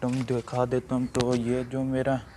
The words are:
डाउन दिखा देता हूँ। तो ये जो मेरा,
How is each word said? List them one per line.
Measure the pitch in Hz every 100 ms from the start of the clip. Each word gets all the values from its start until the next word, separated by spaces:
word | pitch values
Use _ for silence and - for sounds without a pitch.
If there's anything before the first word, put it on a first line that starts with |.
डाउन | 127 131 123
दिखा | 123 - 123 123
देता | 127 - 127
हूँ। | 127
तो | 127 123 123
ये | 117 127
जो | 123 135
मेरा, | 131 131 131 131 -